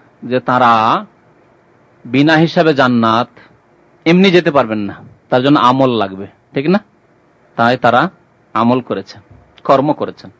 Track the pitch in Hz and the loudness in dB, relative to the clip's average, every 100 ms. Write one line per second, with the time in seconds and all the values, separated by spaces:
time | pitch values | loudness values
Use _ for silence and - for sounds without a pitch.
0 | _ - 117 123 139 123 120 113 113 175 | _ -16 -6 -6 -2 0 2 2 2 -2
1 | 208 _ _ _ _ _ _ _ _ _ | -6 _ _ _ _ _ _ _ _ _
2 | 123 127 151 160 165 180 160 139 127 120 | -6 0 2 2 2 0 0 2 2 2
3 | 113 113 123 - _ _ _ _ _ _ | 0 0 -4 -10 _ _ _ _ _ _
4 | 160 180 196 175 165 139 113 107 98 - | 0 2 4 2 2 0 -2 -4 -8 -12
5 | - _ - 127 139 147 123 131 131 113 | -20 _ -4 0 2 2 2 2 0 0
6 | 98 95 101 _ _ 135 156 202 - _ | -4 -8 -18 _ _ -6 -2 -2 -4 _
7 | _ _ _ _ _ - 117 127 120 120 | _ _ _ _ _ -2 -2 0 0 0
8 | 180 _ _ _ _ 110 117 127 120 98 | -2 _ _ _ _ -4 -2 -2 -4 -10
9 | - 104 _ - _ _ - 135 143 - | -12 -20 _ -20 _ _ 0 0 0 -4
10 | 95 - 98 | -6 -12 -20